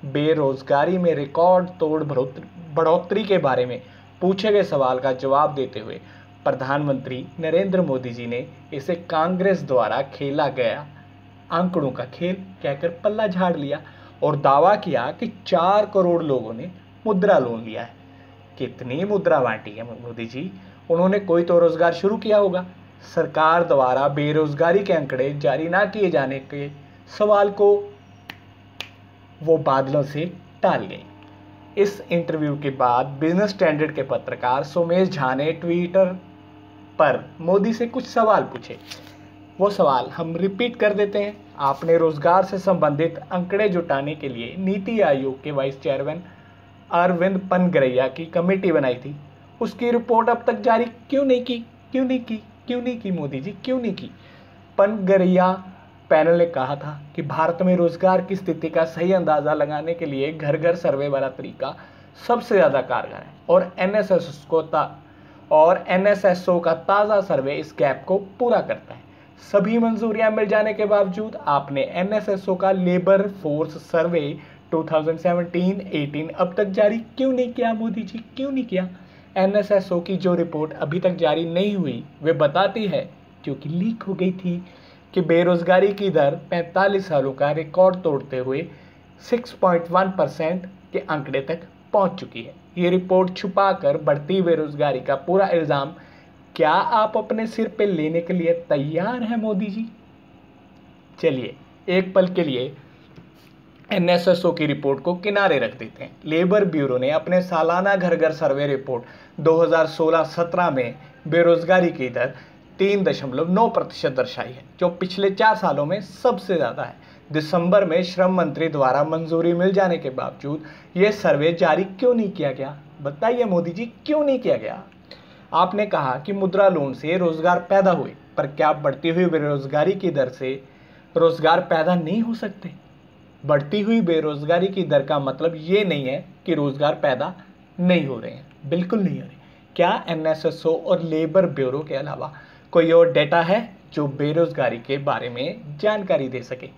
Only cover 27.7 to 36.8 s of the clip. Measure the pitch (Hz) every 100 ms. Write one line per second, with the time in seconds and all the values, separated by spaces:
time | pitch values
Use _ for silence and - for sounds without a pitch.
27.7 | 202 - - - - - - - - -
28.7 | - - - - - - - 156 160 147
29.7 | 135 135 147 139 147 175 - - - 196
30.7 | 143 95 92 - - - - - - -
31.7 | - 202 - - 170 165 160 151 143 143
32.7 | 131 127 120 139 139 156 180 208 - 175
33.7 | 151 151 147 131 120 - 127 123 131 143
34.7 | 180 170 175 185 147 131 131 151 151 170
35.7 | 170 175 185 185 185 - - - - -
36.7 | -